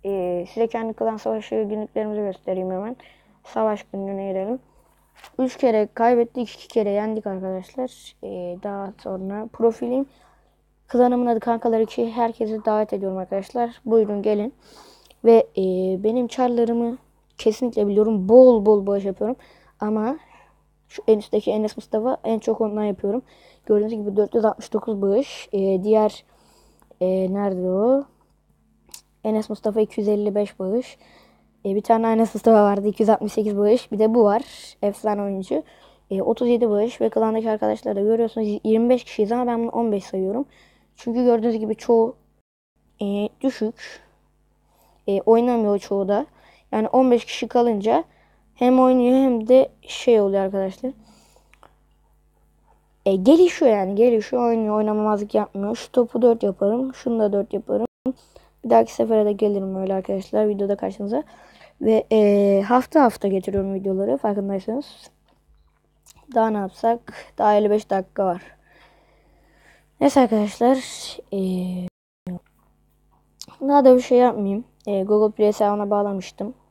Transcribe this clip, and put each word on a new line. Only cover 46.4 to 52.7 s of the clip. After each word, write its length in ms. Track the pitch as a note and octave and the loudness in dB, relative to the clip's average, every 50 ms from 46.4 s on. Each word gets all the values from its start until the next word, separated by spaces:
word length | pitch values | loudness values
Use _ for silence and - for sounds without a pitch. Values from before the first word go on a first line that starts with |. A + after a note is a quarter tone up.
| _ _ _ _ _ _ | _ _ _ _ _ _
Yani 160 | - G#3+ A3 - | -4 -4 -4 0
on 220 | - B3+ C4 B3+ | 2 2 4 4
beş 140 | A#3+ A3+ - | 2 0 0
kişi 240 | - - - - A3 | -6 -10 -10 -10 -2
kalınca 560 | - B3 A#3+ A#3+ A3+ G3+ G3 G#3+ A#3 D4+ E4+ _ _ _ _ _ _ _ _ _ _ | 0 0 2 2 0 -2 0 0 0 0 -2 _ _ _ _ _ _ _ _ _ _
hem 260 | _ B3 B3 B3+ B3+ | _ 2 4 4 6
oynuyor 360 | B3+ B3+ B3+ B3+ A#3+ B3 B3+ | 4 4 4 4 4 4 4
hem 320 | C4 C4+ C4+ B3 A3+ A3 A3 | 4 2 2 0 -2 2 4
de 200 | B3+ C4 C4 - _ _ | 6 6 6 4 _ _
şey 380 | _ - - - - - A#3 A3 | _ -16 -14 -4 2 4 4 4
oluyor 220 | G3+ G3 G3 G3 | 4 2 0 0
arkadaşlar. 500 | G3 F#3+ G3 G3 F#3+ F#3+ F#3+ - - B3+ C4+ _ - _ _ _ _ _ _ _ _ _ _ _ - - _ _ _ _ _ _ _ _ _ _ _ _ _ _ _ _ _ _ _ _ | -2 -2 -2 -4 -4 -4 -6 -8 -10 -10 -10 _ -20 _ _ _ _ _ _ _ _ _ _ _ -20 -20 _ _ _ _ _ _ _ _ _ _ _ _ _ _ _ _ _ _ _ _